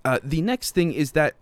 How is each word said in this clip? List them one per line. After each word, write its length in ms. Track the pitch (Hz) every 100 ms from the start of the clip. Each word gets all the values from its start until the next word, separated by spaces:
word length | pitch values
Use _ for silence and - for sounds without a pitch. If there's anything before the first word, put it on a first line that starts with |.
uh, 140 | 131 127
the 200 | 139 160
next 300 | 202 254 -
thing 200 | 180 170
is 200 | 127 143
that 240 | 156 147 -